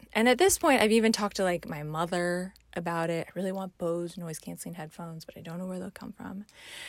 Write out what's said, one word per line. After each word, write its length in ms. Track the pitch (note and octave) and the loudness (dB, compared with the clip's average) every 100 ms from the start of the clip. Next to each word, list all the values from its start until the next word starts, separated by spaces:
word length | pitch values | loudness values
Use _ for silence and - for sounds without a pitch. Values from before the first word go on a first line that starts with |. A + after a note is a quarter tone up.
| - | -4
And 160 | - A#3 | 2 4
at 80 | B3 | 6
this 220 | F#4+ - | 6 6
point, 220 | E4 C4 | 6 6
I've 100 | G#3+ | 6
even 200 | A3+ A3+ | 6 4
talked 260 | A3 G3+ - | 4 0 0
to, 60 | |
like, 240 | F#3+ F3 - | 0 0 -4
my 140 | D#3 | -8
mother 720 | D3+ D#3 E3+ F3+ F3 F3 F#3 - _ - | -6 -4 -2 0 0 -2 -4 -10 _ -8
about 340 | F3 E3+ E3 | -4 -2 0
it. 160 | E3 - | -2 -4
I 40 | |
really 180 | - F#3+ | -6 -6
want 260 | F#3+ F#3+ - | -4 -8 -6
Bose 400 | F3 E3+ F3 E3+ | -4 -2 -4 -8
noise-canceling 580 | E3+ D#3 - E3+ F3 E3+ | -10 -10 -12 -12 -12 -12
headphones, 500 | D#3 - E3+ D#3+ - | -12 -12 -12 -12 -14
but 120 | - | -16
I 40 | |
don't 160 | E3 E3+ | -12 -10
know 80 | F#3 | -8
where 140 | F#3 | -8
they'll 100 | F#3 | -10
come 220 | - A#3+ | -12 -14
from. 340 | - - F#3+ G#3 - - - | -14 -12 -12 -14 -18 -20 -16